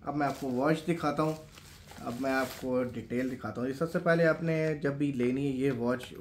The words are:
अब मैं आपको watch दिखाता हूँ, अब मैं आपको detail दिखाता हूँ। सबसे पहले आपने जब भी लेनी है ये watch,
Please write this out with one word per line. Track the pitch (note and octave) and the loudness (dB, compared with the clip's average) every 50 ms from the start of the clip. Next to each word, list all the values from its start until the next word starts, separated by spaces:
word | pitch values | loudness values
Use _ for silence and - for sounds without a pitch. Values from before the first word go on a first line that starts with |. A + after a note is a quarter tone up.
| - | -8
अब | C#3 C#3+ | -4 -2
मैं | D3 D3 | 0 0
आपको | C3+ - - C#3+ | 0 0 -2 -4
watch | C3+ B2 B2 C#3 D3+ D#3+ D#3+ - | -2 0 2 4 4 4 2 2
दिखाता | - E3 E3 - D3 C#3+ D3 D#3 | -2 -2 0 0 0 2 2 2
हूँ, | D#3 D#3 - - - - - - - - - - - - - C3+ | 0 0 -2 -8 -16 -18 -20 -20 -20 -20 -20 -20 -18 -14 -10 -8
अब | C3 A#2+ A#2+ | -6 -4 -2
मैं | C3+ C3+ C3 | -2 0 0
आपको | C3 C3 C3 - - - B2+ B2+ B2+ B2+ | 0 0 -2 -4 -6 -4 -2 0 0 0
detail | A#2+ A2+ A#2 A2 - A#2+ B2 C3 B2+ | -2 -4 -8 -8 -4 -2 -2 -2 -2
दिखाता | B2 B2 - A2 A2 A#2+ | -4 -6 -6 -6 -6 -4
हूँ। | B2 C3 C#3 | -4 -4 -2
सबसे | C#3 E3+ E3 - F3 | -2 -2 -2 -2 0
पहले | E3+ F3 E3 E3 E3+ | 2 4 4 6 6
आपने | D#3+ D#3 D#3+ E3+ E3 D#3+ D#3+ D#3 D#3 D#3 D3 D3 | 4 4 2 2 0 2 2 2 0 0 0 0
जब | C#3+ C#3 C#3 | -2 0 0
भी | D3 C#3+ C3+ | 0 0 2
लेनी | A#2+ A#2+ B2 B2+ C3+ C#3+ | 2 2 2 2 2 0
है | C#3+ C3 | 0 0
ये | B2+ C3 C#3 | 2 2 2
watch, | C#3 A2+ A#2 A#2+ B2+ B2 B2 - - - | 2 2 0 0 0 0 -4 -8 -10 -10